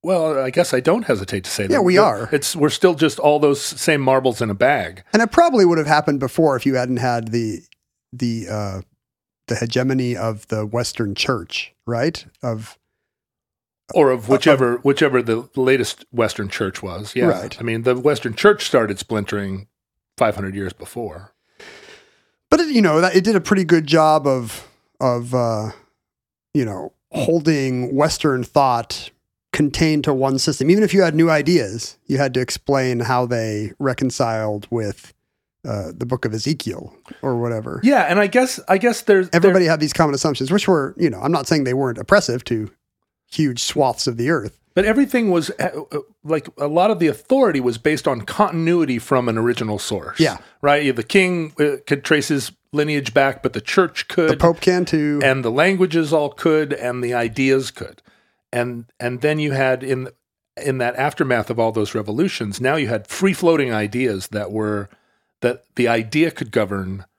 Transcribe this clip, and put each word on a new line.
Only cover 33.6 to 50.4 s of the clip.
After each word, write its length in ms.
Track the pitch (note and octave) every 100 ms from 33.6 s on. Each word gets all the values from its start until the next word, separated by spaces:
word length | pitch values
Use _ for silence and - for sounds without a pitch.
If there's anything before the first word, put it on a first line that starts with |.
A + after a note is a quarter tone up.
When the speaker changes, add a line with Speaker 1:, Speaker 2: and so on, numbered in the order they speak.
| G#2 -
Speaker 2:
reconciled 880 | C#3 B2 C3 - A#2 A2 G#2+ G#2 G2+
with, 440 | A#2 G#2 - - _ _ _ _ _ -
uh, 260 | G#2+ E2+ F2
the 100 | A#2+
book 200 | B2+ A#2
of 80 |
Ezekiel 600 | A2 A#2 C#3 - - - _ _ -
or 160 | C3+ A#2+
whatever. 400 | A#2+ A2+ A2 -
Speaker 1:
Yeah, 200 | A#3 C4+ D3+
and 100 | F3+
I 80 | G3+
guess, 320 | B3 B3+ - -
I 100 | G3
guess 240 | A#3+ A3+
there's, 260 | - G3 F#3
there 80 | F3
Speaker 2:
Everybody 280 | F#3+ F#3 E3+
had 140 | D#3+
these 140 | D3+
common 220 | - D#3 C#3
assumptions, 340 | D#3+ C3+ C3
which 160 | G3 -
were, 260 | E3+ C3+ -
you 120 | E3
know, 100 | A2
I'm 100 | C#3+
not 160 | E3 C3
saying 180 | D#3+ C3
they 80 | B2+
weren't 220 | C3+ A#2
oppressive 440 | G#2 G3+ - B2 -
to 260 | A2+ G#2+ _ _ _ _ _ _
huge 320 | - D3+ A#2+
swaths 460 | - D#3+ C3 A2+ -
of 100 | A#2
the 120 | B2
earth. 280 | D#3+ G#2 _ _
Speaker 1:
But 120 | - G3+
everything 440 | A3+ C#4 B3 A3
was, 200 | F3 D#3
uh, 320 | - - D3+ -
uh, 80 | D3 - _
like, 240 | D3 D#3 - -
a 100 | C#3+
lot 220 | D#3 G3
of 80 | G3+
the 80 | E3
authority 520 | - _ C4+ A#3+ C#3+
was 180 | B2 A2+
based 300 | D3+ D3+ -
on 140 | B2
continuity 760 | G#2 - G3+ E3 E3 F3 D3+ A#2+
from 280 | - C3 B2
an 80 | A2
original 400 | A#2 A#2 A2+ G#2
source. 420 | - G2+ D#2 -
Speaker 2:
Yeah. 180 | D#3+ G2